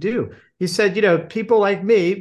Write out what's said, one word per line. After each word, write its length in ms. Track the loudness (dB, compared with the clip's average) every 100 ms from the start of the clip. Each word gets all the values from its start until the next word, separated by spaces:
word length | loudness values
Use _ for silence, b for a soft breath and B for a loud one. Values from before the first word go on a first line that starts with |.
| -4
do. 40 | -4 -6 B B _
He 100 | -4
said, 280 | 0 0 2
you 80 | 2
know, 100 | 2 -2 -10
"People 220 | 0 2 2
like 140 | -2 2
me, 60 | 2 2 -2